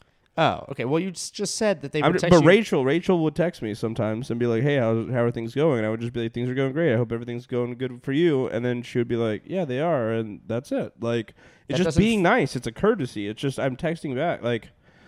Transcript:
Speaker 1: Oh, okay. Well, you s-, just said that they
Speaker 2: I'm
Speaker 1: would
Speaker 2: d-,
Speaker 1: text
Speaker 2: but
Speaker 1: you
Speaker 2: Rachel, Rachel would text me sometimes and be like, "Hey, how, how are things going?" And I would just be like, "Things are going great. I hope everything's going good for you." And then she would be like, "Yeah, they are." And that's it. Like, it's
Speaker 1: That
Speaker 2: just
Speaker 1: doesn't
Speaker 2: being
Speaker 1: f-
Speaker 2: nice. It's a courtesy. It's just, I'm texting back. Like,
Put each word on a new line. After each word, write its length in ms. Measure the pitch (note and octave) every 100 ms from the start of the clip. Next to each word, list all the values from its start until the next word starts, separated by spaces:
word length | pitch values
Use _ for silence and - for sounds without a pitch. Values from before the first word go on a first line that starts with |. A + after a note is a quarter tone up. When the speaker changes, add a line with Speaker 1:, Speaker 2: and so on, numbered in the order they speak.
| _ _ _ -
Speaker 1:
Oh, 280 | D3 F2+ -
okay. 160 | C3+
Well, 160 | B2 E3
you 120 | F#3+
s-, 200 | E3+ -
just 240 | - G3+ -
said 240 | G#3+ E3+
that 120 | C#3
they 100 | D#3
Speaker 2:
I'm 80 | D3
Speaker 1:
would 60 | F3
Speaker 2:
d-, 100 | F3
Speaker 1:
text 40 | F3
Speaker 2:
but 40 |
Speaker 1:
you 40 | D3
Speaker 2:
Rachel, 340 | G3+ G#3 E3+
Rachel 360 | C3 D#3+ - F3+
would 120 | D#3 D3+
text 260 | E3+ -
me 120 | A2+
sometimes 560 | G#2 A2+ A2+ G#2+ A2 B2
and 80 | A#2
be 80 | A#2+
like, 160 | A2+
"Hey, 120 | C#3+ C#3+
how, 300 | A2+ A2+ G#2+
how 140 | B2
are 80 | A#2+
things 240 | A#2+ A2+ C3
going?" 220 | D#3+ B2
And 100 | G#2+
I 20 |
would 120 | A2+
just 100 | A#2
be 120 | B2
like, 100 | A2+
"Things 160 | A#2+ B2
are 40 |
going 200 | B2+ C3+
great. 200 | C3+ E3+
I 40 | A#2
hope 160 | A2+
everything's 340 | A#2 A#2+ A#2+ B2
going 280 | B2 A#2+ A#2+
good 280 | B2+ B2
for 80 | C#3
you." 360 | C#3 E3+ C3+ B2
And 180 | A2+ B2
then 160 | A#2+
she 160 | A#2 B2
would 100 | A#2+
be 80 | A#2
like, 280 | A2+ G#2+ -
"Yeah, 180 | F#3
they 160 | D#3 B2+
are." 320 | E3 D3+ A2+
And 300 | A2+ A2 G2 -
that's 280 | A2+ B2
it. 180 | C4+ B2+ -
Like, 300 | A#2 A#2 A2
it's 80 | - - _ -
Speaker 1:
That 80 | C3
Speaker 2:
just 60 | F3
Speaker 1:
doesn't 180 | D3+
Speaker 2:
being 160 | G#3+ A3
Speaker 1:
f- 40 |
Speaker 2:
nice. 320 | F3 A#3+ C#3+ C3+
It's 100 | A#2+
a 60 |
courtesy. 560 | - G3+ A3+ B2+ A2+ G2+
It's 120 | A2
just, 160 | C#3 C3
I'm 160 | C3 B2+
texting 360 | E3 E3 D#3
back. 300 | B2+ E3+ C3+
Like, 280 | A#2 A#2 - _ _ _